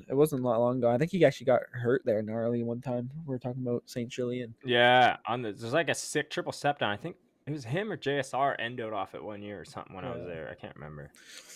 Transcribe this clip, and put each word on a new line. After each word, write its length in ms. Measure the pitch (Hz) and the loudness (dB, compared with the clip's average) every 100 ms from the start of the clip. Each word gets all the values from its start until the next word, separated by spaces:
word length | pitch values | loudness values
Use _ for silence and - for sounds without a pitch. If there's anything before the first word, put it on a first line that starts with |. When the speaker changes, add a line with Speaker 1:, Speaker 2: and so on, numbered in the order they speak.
| - | -2
Speaker 1:
It 60 | |
wasn't 300 | 135 156 139 | 2 4 2
that 40 | 127 | 2
long 280 | 113 120 127 | 4 2 4
ago. 120 | 120 | 2
I 60 | 120 | 4
think 100 | 160 | 2
he 140 | 190 151 | 4 4
actually 200 | - 131 | 4 4
got 140 | 120 - | 2 2
hurt 320 | 123 120 127 - | -2 0 2 2
there 160 | 107 | 0
gnarly 400 | 107 113 117 120 | -2 -2 -2 -2
one 160 | 117 120 | -2 -4
time. 280 | 127 123 123 147 160 | -4 -4 -6 -10 -8
We 60 | |
were 80 | 127 | -6
talking 220 | 127 127 | -6 -4
about 200 | 123 120 - | -4 -4 -6
Saint 200 | - 120 | -8 -8
Julien. 440 | - 123 123 120 117 | -4 -4 -4 -8 -10
Speaker 2:
Yeah, 540 | 127 120 120 123 120 - - | 2 6 8 10 8 4 -2
on 140 | 123 | -4
the, 100 | 117 | -4
there's, 220 | 98 117 | -6 -2
like, 160 | 147 143 | 0 0
a 60 | 127 | -2
sick 340 | - 156 143 | -2 -4 -2
triple 220 | - 160 | -4 -6
step 260 | - 143 143 | -4 -2 0
down. 120 | 113 | -2
I 60 | 104 | -2
think 180 | 170 - _ _ - | -8 -14 _ _ -10
it 40 | |
was 100 | 151 113 | -10 -4
him 260 | 156 214 | -4 -4
or 60 | 160 | -4
J 220 | 135 143 | -2 -2
S 140 | 131 127 | -2 0
R 200 | 139 - | 0 0
endoed 340 | 113 123 113 | -4 -6 -6
off 220 | 107 95 - | -4 -6 -8
it 80 | |
one 180 | 85 104 | -10 -10
year 180 | 104 101 | -10 -10
or 60 | 78 | -12
something 300 | - - 92 | -12 -12 -10
when 100 | 90 | -10
I 60 | |
was 100 | 85 | -8
Speaker 1:
Yeah. 60 | 85 | -10
Speaker 2:
there. 160 | 82 71 | -10 -10
I 40 | - | -12
can't 200 | 104 - | -14 -14
remember. 360 | 76 76 71 - - - - | -14 -14 -16 -20 -20 -20 -18